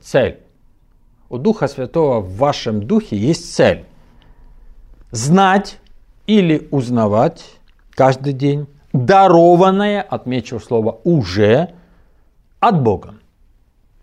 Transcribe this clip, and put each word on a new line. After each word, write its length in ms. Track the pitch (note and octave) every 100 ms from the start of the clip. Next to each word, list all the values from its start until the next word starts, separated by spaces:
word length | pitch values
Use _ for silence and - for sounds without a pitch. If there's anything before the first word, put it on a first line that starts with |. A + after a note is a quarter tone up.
цель, 360 | - D3 A2 - _ _ _ _ _ _ _ _ -
У 60 | B2
Духа 320 | F3 A3 C3+
Святого 500 | - B2+ E3 D3+ A#2
в 160 | F#2 F#2+
вашем 480 | C#3+ C3+ A#2+ G#2+
духе 320 | G#2 G#3+ A3 G#2
есть 400 | A#2+ E3 - -
цель. 300 | A#2+ - - - _ _ - - - - - - - - -
Знать 640 | A#2+ C3 F#3 F#3+ G3 G3 - _ - _ _ -
или 400 | G#3+ F3 D3+ -
узнавать 720 | C#3+ A#2+ B2 G#2+ G#2+ C#3+ - - _ _ _ _
каждый 420 | - C3 C3 C#3
день 340 | C3 C#3+ C#3+ D3 _ _
дарованное, 1080 | C#3 A#2+ F#3+ F#3+ E3+ E3+ F3 F#3+ F#3+ G#3 G#3
отмечу 580 | - A#2+ B2+ B2+ A2 A2+
слово 400 | - A#2 A2 - F3
«уже», 640 | E3 F2+ F#2+ G#2 B2 F3 - _ _ _ _ _ _ _ -
от 240 | G#3+ F3
Бога. 300 | A#2 F#2 - - _ _ _ _ _ _ _ _